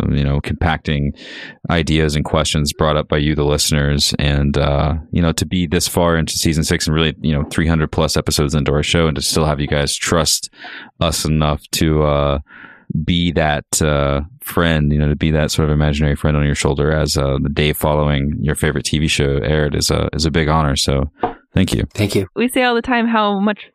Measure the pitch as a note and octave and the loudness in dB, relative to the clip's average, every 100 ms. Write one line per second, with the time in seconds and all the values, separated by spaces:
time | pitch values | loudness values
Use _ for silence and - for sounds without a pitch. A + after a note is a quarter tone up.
0 | C#2+ D2 C#2+ C#2+ - D2 F2 D#2 - D2 | 0 0 0 0 -2 -2 -2 -2 -2 -2
1 | C#2+ - - - - - - E2+ D#2+ D#2 | -2 -6 -12 -18 -18 -10 -2 0 2 2
2 | D#2 D2+ D2+ D#2+ D2 D#2 D2 - D#2 D2+ | 2 0 0 0 0 0 -2 0 0 0
3 | C#2+ D#2 D2 D2+ C#2+ D2 - D2+ C#2+ D2 | 0 0 0 0 2 0 0 0 2 2
4 | - - D2 D2 C#2+ C#2 C#2+ C#2+ D2 D#2 | 0 0 0 2 2 2 2 2 0 -2
5 | - - E2 D#2+ D#2 F#2 E2+ F2 - - | -2 0 0 0 -2 -2 0 0 0 2
6 | E2+ E2 D2+ - E2+ D#2 D2+ E2+ - D#2 | 2 2 0 -2 0 0 0 0 0 0
7 | D#2+ - D#2+ D2 C#2+ - D#2+ D#2+ D2+ - | 0 -2 -2 -2 -2 -2 2 2 0 0
8 | D2+ D#2+ D2 D2 C#2+ D2+ C#2+ C#2+ D2+ E2+ | 0 0 -2 0 0 0 0 0 0 0
9 | D#2+ C#2 - E2+ D#2 C#2+ C#2+ D2 C#2+ - | 0 0 -2 0 0 0 0 0 -2 -2
10 | - E2+ D2+ - - - - - - - | 0 0 0 -2 -6 -16 -18 -18 -14 -4
11 | E2+ D#2+ D#2 D#2 D2+ D2 - - E2 D2+ | -2 -2 0 0 0 -2 -4 0 2 2
12 | D2 C#2+ C#2+ C#2 - - - - - - | 2 2 0 -2 -6 -20 -20 -20 -8 -6
13 | D#2 F2 E2+ E2+ D#2 D2 - - D#2 D2 | 0 0 0 0 0 0 -2 0 2 2
14 | C#2 C#2+ D#2+ - - - E2+ D#2 D2 D2 | 2 -2 -4 -12 -6 0 2 2 2 2
15 | D2+ D2+ D#2+ D#2 D2+ - D#2 D2+ D2+ D2 | 0 0 0 2 0 0 0 2 2 2
16 | D2+ C#2+ D2+ D2 D2 C#2+ - C#2+ D2 D#2 | 0 0 0 2 0 0 0 0 0 0
17 | D2+ D2 C#2 C2+ C#2+ C#2+ D2+ D2 D#2 D2 | 0 0 0 0 -2 0 0 0 0 2
18 | D2+ C#2+ C#2 D2 D2 D2 D#2 C#2 - D2+ | 2 0 -2 -2 -2 0 0 -2 -2 0
19 | D#2 - C#2 C#2 B1+ D2+ D2+ - - D2+ | 0 0 0 0 0 0 0 0 0 0
20 | D2+ D2+ D#2+ D#2+ D2+ D#2+ D2 C#2 - C#2 | -2 -2 0 0 2 2 2 0 0 0
21 | C#2+ - - - _ F#2 F#2 A#1+ - - | -2 -4 -8 -8 _ -2 0 0 -4 -4
22 | G#2 G#2 F#2+ - B3 C4 B3 A#3 A#3 A#3+ | -2 -2 -2 -2 -2 0 0 0 0 0
23 | A3+ A3+ G#3 G3 G#3 G3+ - | 0 0 0 0 -2 -2 -6